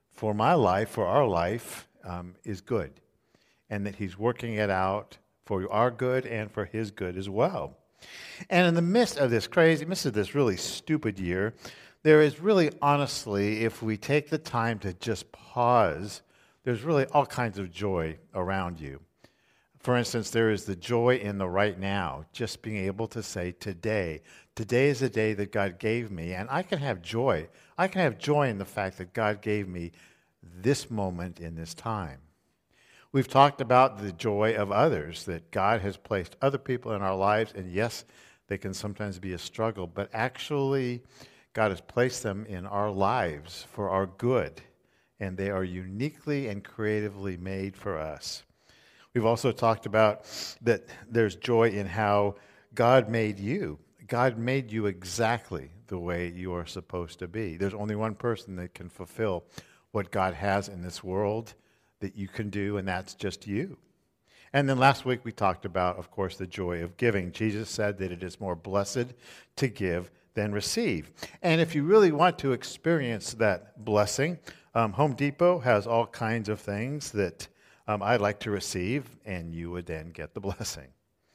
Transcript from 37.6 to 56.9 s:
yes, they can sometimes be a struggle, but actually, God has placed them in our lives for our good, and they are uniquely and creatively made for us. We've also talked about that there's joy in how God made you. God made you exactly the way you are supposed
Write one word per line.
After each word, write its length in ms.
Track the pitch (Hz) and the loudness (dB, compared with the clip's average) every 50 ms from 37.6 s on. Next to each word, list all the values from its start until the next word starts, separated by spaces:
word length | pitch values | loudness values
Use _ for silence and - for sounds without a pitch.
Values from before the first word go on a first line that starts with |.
| 90 92 | -10 -6
yes, 360 | 87 98 117 117 - - - _ _ - - - _ _ _ | -4 -2 -2 -2 -4 -8 -14 _ _ -20 -20 -20 _ _ _
they 120 | - 101 90 | -8 -8 -6
can 140 | - 95 92 | -6 -8 -8
sometimes 460 | - - 104 98 - 107 101 92 90 | -8 -8 -8 -8 -8 -8 -8 -8 -10
be 140 | 95 95 90 | -10 -8 -8
a 60 | 85 | -8
struggle, 480 | - - - - 110 113 104 98 90 85 | -10 -10 -6 -4 -4 -4 -4 -6 -8 -8
but 200 | 82 98 101 - - | -6 -8 -8 -6 -4
actually, 880 | 110 117 127 - - - - 151 139 139 135 139 135 127 123 123 117 - - - - - - - _ _ _ - | -4 -4 -4 -4 -8 -8 -6 -4 -2 0 0 0 -2 -2 -4 -6 -8 -10 -16 -20 -20 -20 -20 -20 _ _ _ -2
God 200 | 110 110 104 90 | 0 0 0 0
has 100 | - - | -2 -8
placed 400 | - - 120 123 127 123 - - | -4 0 2 2 2 0 -2 -4
them 240 | 107 95 101 110 | -4 -4 -6 -8
in 200 | 107 98 90 90 | -10 -10 -10 -8
our 240 | 98 101 101 104 107 | -6 -2 -2 -2 0
lives 760 | 98 98 98 101 123 127 98 82 76 76 85 87 - - - - | 2 2 2 2 2 2 0 -2 -4 -6 -10 -14 -16 -16 -16 -12
for 200 | - 110 101 92 | -6 -4 -2 0
our 160 | 95 95 98 | 2 2 2
good, 560 | 92 95 - 120 123 131 117 78 - - - - _ _ _ _ _ _ _ _ _ _ - | 0 -2 -2 0 2 2 2 2 0 -4 -12 -20 _ _ _ _ _ _ _ _ _ _ -8
and 180 | 104 92 92 | -6 -6 -4
they 140 | 95 98 101 | -4 -2 -2
are 140 | 98 92 92 | 0 -2 -2
uniquely 840 | 90 90 92 92 92 95 107 135 151 - - - 151 147 139 139 110 | -4 -6 -8 -8 -8 -6 -4 -4 -6 -6 -8 -6 -4 -2 -2 -2 -4
and 160 | 101 101 - | -6 -8 -10
creatively 720 | - - - 107 107 107 107 104 104 98 98 98 98 90 | -12 -8 -4 -2 0 0 0 -2 -4 -6 -6 -6 -6 -6
made 400 | 87 90 95 98 98 98 98 95 | -6 -6 -6 -6 -6 -6 -6 -8
for 220 | - - 104 90 78 | -8 -8 -6 -4 -4
us. 460 | 78 78 73 - - - - - - _ _ _ _ _ _ _ _ _ _ _ _ _ - | -6 -6 -8 -10 -10 -12 -12 -12 -14 _ _ _ _ _ _ _ _ _ _ _ _ _ -2
We've 140 | 123 110 | 2 4
also 260 | 113 117 - - 127 107 | 4 4 4 2 0 0
talked 320 | - 120 113 113 110 - | 2 4 2 2 2 0
about 400 | 110 104 110 110 107 104 - - - - - - - - - 117 | 2 4 6 6 6 4 2 -6 -14 -12 -12 -12 -12 -12 -2 2
that 240 | 117 110 95 - - - - - | 2 2 2 -2 -8 -20 -20 -12
there's 300 | - 117 117 110 101 90 | -2 2 2 2 2 0
joy 320 | - - 123 120 113 117 117 | -2 -2 2 4 6 6 4
in 180 | 98 104 98 | 4 0 -4
how 500 | 87 87 110 107 101 104 101 101 101 98 - - - _ - _ _ - | -2 -2 0 2 4 4 4 4 2 -2 -6 -12 -20 _ -20 _ _ 0
God 360 | 120 117 120 131 131 113 107 | 2 6 8 8 6 6 4
made 280 | 117 113 110 107 98 98 | 2 0 0 0 -2 -4
you. 400 | 101 107 147 208 156 80 73 73 _ _ _ _ - | -4 -4 -4 -4 -4 -6 -8 -10 _ _ _ _ -8
God 320 | - 127 120 127 131 113 113 | -4 0 2 2 2 2 0
made 340 | 113 123 131 139 123 107 107 | -2 -2 -2 -2 -4 -4 -4
you 140 | 110 104 | -2 -2
exactly 840 | 101 92 90 92 90 - 117 117 110 120 117 - - 92 76 65 67 85 104 - - | -2 -2 -4 -8 -8 -2 0 0 0 0 -2 -4 -8 -10 -10 -10 -12 -16 -20 -12 -10
the 100 | 95 90 | -8 -6
way 300 | 85 87 87 87 87 87 | -4 -4 -4 -4 -4 -6
you 260 | 87 90 90 92 87 | -6 -8 -8 -6 -6
are 100 | 87 82 | -6 -8
supposed 540 | - - 95 - - | -8 -10 -12 -12 -8